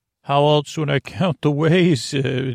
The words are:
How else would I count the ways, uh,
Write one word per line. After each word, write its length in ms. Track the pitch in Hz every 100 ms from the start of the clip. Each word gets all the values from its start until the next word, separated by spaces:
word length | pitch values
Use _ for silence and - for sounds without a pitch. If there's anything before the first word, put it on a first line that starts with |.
| _ _
How 220 | - 143 147
else 300 | 151 143 -
would 140 | 147
I 100 | 139
count 400 | - 101 185 143
the 100 | 147
ways, 640 | 143 160 180 180 139 -
uh, 400 | 139 131 127 131